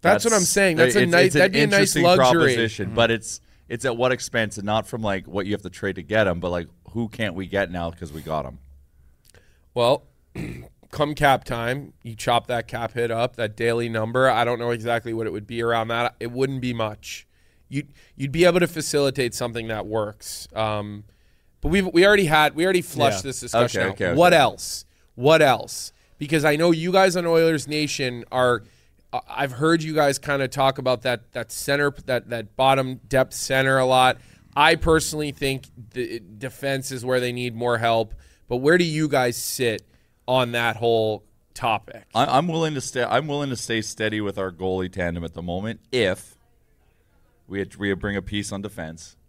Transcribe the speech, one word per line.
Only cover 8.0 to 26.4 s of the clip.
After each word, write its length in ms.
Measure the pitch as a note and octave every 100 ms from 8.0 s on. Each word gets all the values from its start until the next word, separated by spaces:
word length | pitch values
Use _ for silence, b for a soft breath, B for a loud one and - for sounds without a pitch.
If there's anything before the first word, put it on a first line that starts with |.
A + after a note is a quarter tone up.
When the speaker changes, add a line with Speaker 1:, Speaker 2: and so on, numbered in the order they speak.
| E2
Speaker 2:
we 80 | D#2
got 240 | D2+ D#2 C2+
him? 140 | B1+ - - _ _ - _ b b b b b
Speaker 1:
Well, 320 | B2 A#2+ C#3 _ _ _ - -
<clears throat> 440 | B2 - _ _
come 220 | - D3 D3+
cap 280 | C#3+ B2+
time, 500 | - A#2 A#2 C3 C#3 _
you 120 | A#2 A2+
chop 320 | - A#2+ -
that 200 | A#2+ -
cap 260 | A#2 A#2
hit 180 | A#2+ A#2
up, 240 | A2+ B2+ -
that 200 | A2 G#2+
daily 340 | A#2 A#2 A#2+
number. 400 | A2+ A2 B2 C3
I 140 | A2+ A#2+
don't 140 | A#2+
know 120 | A#2+
exactly 420 | A#2+ A#2 A#2+ A#2
what 140 | A2+ A2
it 40 |
would 140 | F#2+ G#2
be 140 | A#2
around 280 | A#2 A#2 A2+
that. 260 | A#2 A#2+ -
It 120 | A#2
wouldn't 300 | B2 C3+ C3+
be 120 | B2
much. 540 | A#2 A2 G#2 - - _ _ _ _ _
You'd, 200 | C3+ D3+ b b -
you'd 160 | C#3
be 140 | D3+ F3
able 160 | F3
to 60 | E3+
facilitate 680 | D#3+ D3 D3 C#3 C3 B2
something 340 | - B2 A#2 A2+
that 180 | G#2+ G#2
works. 640 | A2 G#2 G#2+ - - - -
Um, 480 | A2 G#2+ G#2 G#2 G#2 _ _ _ _ _
but 80 | C#3+
we've, 180 | F#3+ F#3
we 180 | E3 G3
already 200 | G#3 F3
had, 300 | D#3 D3+ B2+
we 80 |
already 180 | F3+ F#3
flushed 440 | - C#3 C#3 F#2+ C3+
Speaker 3:
Yeah. 40 |
Speaker 1:
this 120 | B2+
discussion 400 | B2 A#2 A#2+ A#2
Speaker 2:
Okay, 60 | F#2
Speaker 1:
out. 40 |
Speaker 2:
okay, 200 | G2 F#2 E2+
Speaker 1:
What 140 | F3
Speaker 2:
okay. 80 | E3+
Speaker 1:
else? 440 | B2 - - - - _ _ -
What 260 | B2+ D#3+
else? 500 | D3 A#2+ - - - _ _ _
Because 280 | D3+ D#3+